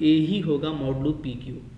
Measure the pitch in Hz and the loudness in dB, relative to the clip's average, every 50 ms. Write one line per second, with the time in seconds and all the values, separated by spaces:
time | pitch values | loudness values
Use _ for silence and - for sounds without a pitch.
0 | 160 156 156 160 156 160 190 208 160 160 151 139 - 160 160 147 135 135 131 135 | 4 4 6 6 4 2 0 0 0 0 0 0 0 -2 -4 -2 -2 -2 -2 0
1 | 139 151 156 - - 135 120 120 127 135 123 131 - - - | 0 0 -2 -2 -4 -8 -8 -8 -10 -10 -12 -12 -14 -16 -18